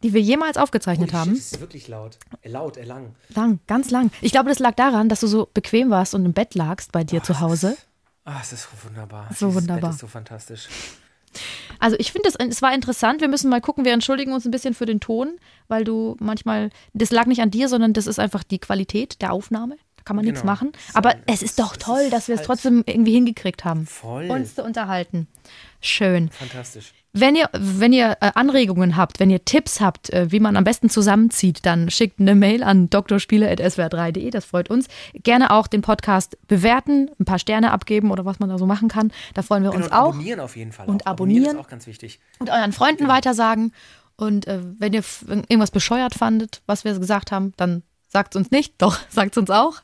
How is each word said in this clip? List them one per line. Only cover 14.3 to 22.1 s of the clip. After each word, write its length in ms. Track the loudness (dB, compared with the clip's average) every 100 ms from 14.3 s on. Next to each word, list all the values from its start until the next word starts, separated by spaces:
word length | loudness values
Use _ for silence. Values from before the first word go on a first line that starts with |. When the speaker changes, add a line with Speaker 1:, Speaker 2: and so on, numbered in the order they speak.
Speaker 1:
uns 120 | -6 -4
ein 60 |
bisschen 220 | -4 -4
für 120 | -4 -2
den 140 | -4
Ton, 380 | -2 -4 -4 -8 _ _ -6
weil 160 | -4
du 340 | -2 -2 -4 -6
manchmal, 520 | -6 -6 -4 -4 -4 -8 _
das 180 | -4 0
lag 160 | 2 2
nicht 140 | 2
an 100 | 2
dir, 180 | 2 0
sondern 240 | 2 2
das 140 | 2 -2
ist 120 | -2
einfach 240 | -2 -4
die 160 | -6 -8
Qualität 640 | -4 -4 -2 -4 -6 -6
der 100 | -4
Aufnahme. 460 | -4 -4 -6 -6 -12 _ _
Da 80 |
kann 120 | -6 -2
man 100 | -2
nichts 160 | -2
Speaker 2:
Genau. 100 | -2
Speaker 1:
machen. 200 | -2 -4 -8
Speaker 2:
Es 140 | -6
ist 60 | 0
Speaker 1:
Aber 140 | 2
Speaker 2:
ein, 120 | 2 -2
Speaker 1:
es 140 | -2
ist 160 | -2 -2
doch 140 | -4
Speaker 2:
es 60 | -4
Speaker 1:
toll, 220 | -4 0
Speaker 2:
ist 120 | 0